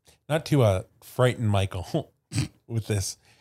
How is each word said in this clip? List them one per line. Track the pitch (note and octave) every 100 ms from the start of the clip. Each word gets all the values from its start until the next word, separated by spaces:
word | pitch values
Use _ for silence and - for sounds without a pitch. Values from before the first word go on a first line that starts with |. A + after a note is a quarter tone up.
| _ _ -
Not | D#3 -
to, | D3
uh, | A2 F#2+ - _
frighten | - - B2 A2+ A2
Michael | G2+ F#2+ F#2 - D#3+ - _ _ -
<laughs> | - _ -
with | A2+ -
this, | G2+ F#2 - _ _